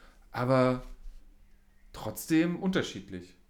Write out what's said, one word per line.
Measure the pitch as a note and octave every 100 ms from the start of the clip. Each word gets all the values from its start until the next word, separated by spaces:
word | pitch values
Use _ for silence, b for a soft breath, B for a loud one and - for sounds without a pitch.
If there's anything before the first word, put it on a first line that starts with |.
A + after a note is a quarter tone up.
| B B B
aber | A#2 B2 C3 B2+ B2+ - - - - - - - - _ - -
trotzdem | - G#2+ - - D#3+ E3+ F3
unterschiedlich | F#3+ F#3 - G2+ F#2+ F#2 F2 -